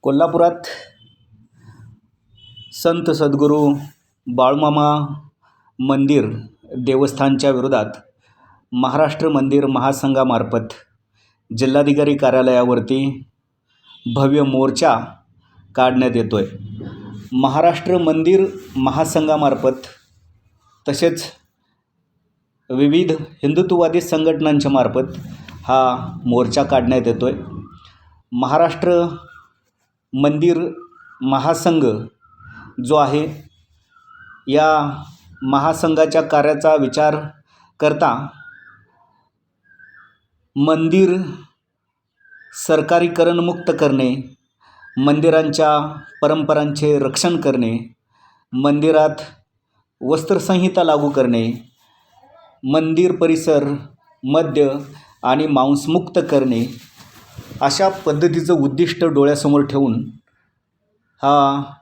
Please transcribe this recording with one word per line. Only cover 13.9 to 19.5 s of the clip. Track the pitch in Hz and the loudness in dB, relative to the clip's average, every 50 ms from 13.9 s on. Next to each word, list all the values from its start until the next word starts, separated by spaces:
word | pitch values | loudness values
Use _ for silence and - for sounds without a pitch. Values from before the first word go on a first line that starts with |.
| - - _ 120 117 | -20 -12 _ -6 0
भव्य | 135 139 135 139 147 143 | 2 2 4 4 2 2
मोर्चा | 135 131 135 131 135 131 131 170 151 123 110 113 - - _ _ _ _ _ _ _ _ _ _ _ - | 2 0 0 0 0 0 0 2 2 2 0 -2 -10 -16 _ _ _ _ _ _ _ _ _ _ _ -2
काढण्यात | - 127 131 127 127 127 127 113 | 0 2 2 2 2 0 2 0
येतोय. | 117 110 98 110 104 95 - - - - - - - - - - - - - - - - - | 0 -2 0 0 -2 -2 -2 -8 -16 -16 -16 -14 -14 -14 -16 -16 -16 -18 -18 -18 -18 -14 -4
महाराष्ट्र | 127 127 135 131 135 151 160 170 165 - - 170 180 | -2 0 0 0 2 2 2 2 2 0 -2 -2 0
मंदिर | 180 165 160 156 160 160 175 190 196 190 185 - - - - - | 0 2 0 0 2 2 2 4 4 2 0 -4 -12 -18 -8 -4
महासंघामार्फत | 131 131 135 127 147 160 156 - 165 156 156 156 151 147 139 | -2 -2 0 0 0 -2 0 0 -2 0 0 0 2 2 0